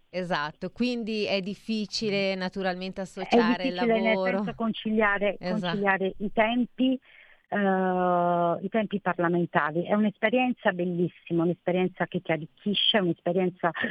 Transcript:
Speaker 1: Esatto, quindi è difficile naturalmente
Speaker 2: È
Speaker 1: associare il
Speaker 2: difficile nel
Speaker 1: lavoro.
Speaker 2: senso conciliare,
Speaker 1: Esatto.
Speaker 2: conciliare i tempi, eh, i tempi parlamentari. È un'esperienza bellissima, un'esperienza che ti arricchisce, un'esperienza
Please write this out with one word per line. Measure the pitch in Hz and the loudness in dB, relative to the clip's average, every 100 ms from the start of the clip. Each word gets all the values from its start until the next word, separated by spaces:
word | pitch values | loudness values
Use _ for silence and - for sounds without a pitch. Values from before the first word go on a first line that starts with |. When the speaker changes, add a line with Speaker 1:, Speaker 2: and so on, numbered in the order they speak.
| _ | _
Speaker 1:
Esatto, | 175 175 170 147 - 185 | -8 -4 -2 -4 -6 -8
quindi | - 247 240 214 220 | -2 -2 -2 -4 -4
è | 202 196 | -2 -2
difficile | 190 196 - 220 208 - 220 196 196 | -4 -8 -4 -4 -4 -4 -2 0 0
naturalmente | 190 185 196 190 180 190 185 | -2 -4 -2 -4 -2 -6 -8
Speaker 2:
È | |
Speaker 1:
associare | 190 - 185 233 226 - 269 | -10 -8 2 4 4 2 -2
il | |
Speaker 2:
difficile | - 233 | 0 2
nel | 226 | 2
Speaker 1:
lavoro. | 220 196 185 190 | 2 2 2 0
Speaker 2:
senso | 196 | -2
conciliare, | - 226 214 220 214 208 202 202 - | -4 -4 -4 -2 2 2 2 0 -2
Speaker 1:
Esatto. | 180 180 | -4 -2
Speaker 2:
conciliare | 180 196 196 190 190 - | -2 0 2 2 0 -4
i | 208 | -4
tempi, | - 220 240 240 - 262 262 _ - - - - | 0 2 2 -2 0 0 0 _ -20 -20 -20 -6
eh, | 208 202 190 185 185 180 175 175 175 170 170 | 0 2 2 2 2 2 2 2 2 2 0
i | 196 | -2
tempi | 226 208 202 | -2 -2 -2
parlamentari. | 185 175 170 175 170 175 147 156 | -2 0 2 2 2 0 0 -2
È | 175 | 0
un'esperienza | 208 214 - 220 247 254 240 208 | 2 2 0 0 2 0 0 -2
bellissima, | 180 180 175 170 - - 170 | 0 0 0 -2 -2 -4 0
un'esperienza | 165 170 - 180 185 - 175 | 0 0 0 0 0 -2 -4
che | 180 | -4
ti | - | -2
arricchisce, | 156 160 _ 208 190 - 220 | -4 -4 _ -4 0 2 2
un'esperienza | 180 165 - 175 185 175 170 - 226 | 2 0 0 0 0 0 -4 -2 -6